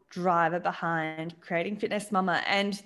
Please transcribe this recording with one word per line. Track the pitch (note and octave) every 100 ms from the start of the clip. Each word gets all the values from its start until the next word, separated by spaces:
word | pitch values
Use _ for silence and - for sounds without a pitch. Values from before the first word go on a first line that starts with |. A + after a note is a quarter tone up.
| _
driver | F3+ F3+ E3+ E3 E3+
behind | F#3 F3 E3+ E3 D#3 D#3+ E3 E3+
creating | - E3+ E3+ G#3
Fitness | A3 G#3 G#3
Mama. | F#3+ F#3+ D#3+ -
And | G3 G3+ G3